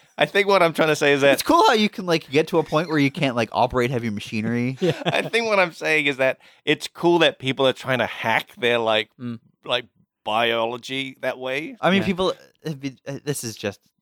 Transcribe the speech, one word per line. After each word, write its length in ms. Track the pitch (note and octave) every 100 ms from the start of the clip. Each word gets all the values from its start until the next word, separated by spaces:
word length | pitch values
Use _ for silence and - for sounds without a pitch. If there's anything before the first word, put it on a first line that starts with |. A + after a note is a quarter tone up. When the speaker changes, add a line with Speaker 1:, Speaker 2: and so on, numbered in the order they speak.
| _ -
Speaker 1:
I 80 | D3+
think 220 | G3 G3
what 140 | G3
I'm 120 | E3+
trying 140 | D#3+ D#3+
to 80 | D3+
say 180 | D3
is 80 | C#3+
that 100 | C#3
Speaker 2:
It's 100 | C3
cool 220 | - E4 A4
how 60 |
you 160 | A3+ G#3+
can, 160 | -
like, 240 | F3+ D#3+ -
get 200 | C#3 E3
to 100 | E3
a 40 |
point 260 | D3+ D#3 E3+
where 80 | D3+
you 120 | C#3
can't, 240 | F#3 C#3
like, 140 | A#2+ A2+
operate 380 | G2 A#2+ B2+ A#2+
heavy 200 | B2+ A#2
machinery. 680 | G#2 - A2 A2 A#2+ B2 C3
Speaker 3:
<laughs> 20 |
Yeah. 200 | F3+ - F3+
Speaker 1:
I 160 | -
think 240 | E3+ A3+ A3+
what 120 | G3
I'm 140 | F3+
saying 340 | D3 D#3 D#3 C#3+
is 120 | C3
that 200 | C3 B2+ - _ -
it's 220 | D3+ -
cool 320 | - E3+ E3+
that 180 | D3+ -
people 280 | C3 C3 C3
are 60 |
trying 280 | - B2+ B2+
to 60 | G2+
hack 480 | - A2+ C3+ - -
their, 180 | A#2+ A#2+
like, 300 | A2+ A2 A2 -
Speaker 3:
Mm. 220 | B2 A2+ _ _
Speaker 1:
like, 220 | - B2 A#2+ _ _ _
biology 920 | G#2+ A2 A#2 A#2 A#2 B2 B2 C3+ C3+ C3
that 160 | C3 B2
way. 380 | C3 C3+ E3 B3
Speaker 2:
I 100 | D#3+
mean, 100 | G3
Speaker 3:
Yeah. 40 | F#3
Speaker 2:
people, 280 | F3+ F#3 - - _ D#3
have 140 | C#3
been, 180 | C#3 B2+ -
uh, 120 | C#3
this 180 | C#3+ C#3
is 140 | A#2 G#2+
just 240 | G2+ - _ _